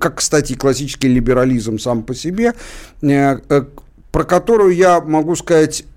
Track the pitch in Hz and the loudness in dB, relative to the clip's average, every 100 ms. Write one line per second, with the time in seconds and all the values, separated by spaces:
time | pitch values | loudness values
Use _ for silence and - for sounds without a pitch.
0 | 165 - - 156 147 127 135 131 143 - | -4 -4 -2 -2 -2 -2 -2 -2 -4 -2
1 | 135 127 117 127 131 127 110 110 123 120 | 0 2 2 2 2 0 -2 -6 -4 -6
2 | 110 123 156 185 233 233 - - - - | -6 -10 -8 -2 -2 -2 -10 -20 -20 -4
3 | 147 143 139 131 - 143 143 - - - | 0 2 2 -2 0 -2 -2 -8 -20 -20
4 | - - 156 180 180 226 196 175 185 175 | -6 -4 0 0 2 2 4 4 4 4
5 | 156 156 156 170 - 165 156 156 - | 2 -2 -2 -4 0 2 2 -2 -14